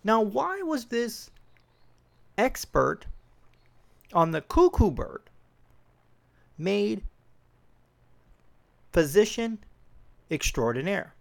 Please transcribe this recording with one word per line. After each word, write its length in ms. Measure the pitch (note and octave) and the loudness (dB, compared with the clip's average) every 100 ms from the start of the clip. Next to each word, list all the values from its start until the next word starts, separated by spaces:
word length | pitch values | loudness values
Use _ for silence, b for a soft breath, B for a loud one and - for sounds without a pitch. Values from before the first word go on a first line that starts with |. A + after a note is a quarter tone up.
Now, 180 | G3+ A3+ | 2 2
why 400 | G#3+ A#3 E4 F#4+ | 2 0 -4 -4
was 220 | F4 D4 | -4 -6
this 440 | A3+ A#3 A#3 - - - - - _ _ - _ _ _ - - | -4 -4 -4 -8 -18 -20 -20 -20 _ _ -20 _ _ _ -10 0
expert 680 | B3+ - - C#3+ C3 - - - _ _ - _ _ - - _ _ | 0 -2 -2 0 0 -2 -10 -14 _ _ -20 _ _ -20 -20 _ _
on 180 | F3+ E3 | 2 2
the 100 | D#3+ | 0
cuckoo 480 | - D#4+ F4+ - A3 | 0 4 4 6 2
bird 400 | - - - _ - _ _ _ - _ _ _ _ _ _ _ - | 2 -8 -12 _ -20 _ _ _ -20 _ _ _ _ _ _ _ -6
made 460 | E3+ G#3 G#3 G#3+ - _ _ _ _ _ _ _ _ _ _ _ _ _ - _ _ _ - | -2 0 0 -2 -8 _ _ _ _ _ _ _ _ _ _ _ _ _ -20 _ _ _ -2
physician 680 | F3 D3+ E3+ A3 - A3+ A3 - - - - - _ _ | 0 4 4 2 -2 -6 -8 -14 -20 -20 -20 -20 _ _
extraordinaire? 840 | D#3 - - A#2 A#2+ E3 G3+ - _ | -4 -4 0 -2 -2 -4 -4 -6 _